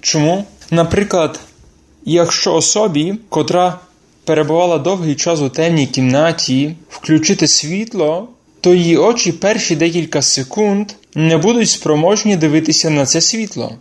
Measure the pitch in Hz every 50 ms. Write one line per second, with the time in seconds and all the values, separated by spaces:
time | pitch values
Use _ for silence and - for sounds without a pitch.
0 | - - - 156 147 156 175 196 202 - - _ - - 160 170 165 165 196 202
1 | 202 196 - 180 160 147 - - - - _ _ - - _ _ _ _ _ _
2 | - - 160 170 170 165 - - - 202 160 165 147 - - 208 214 214 160 143
3 | 151 175 196 220 - _ - 156 151 151 170 175 180 180 175 175 - _ _ _
4 | _ _ _ _ _ - 156 151 156 143 156 165 180 180 170 151 135 170 196 190
5 | 170 156 143 139 - 170 170 156 147 131 - - 160 170 170 156 139 - 127 135
6 | 131 127 127 143 156 165 165 165 - - 131 131 143 151 165 160 - _ - -
7 | - - 160 156 156 165 202 196 165 147 - - - 147 175 196 220 226 - 196
8 | 156 151 160 175 214 247 - _ _ _ _ _ - 180 180 180 175 170 165 147
9 | 160 214 240 233 - 175 165 - - 196 220 214 - - 175 147 160 170 160 175
10 | 160 143 - 151 131 - - 135 131 131 - 208 214 208 196 202 208 202 - _
11 | _ _ - 151 156 160 160 160 156 208 240 240 220 - - - - 156 151 151
12 | 160 180 208 208 - 214 202 170 156 156 147 156 156 156 156 - - 160 156 143
13 | 139 131 - 165 160 - - 226 220 - - 120 113 113 113 -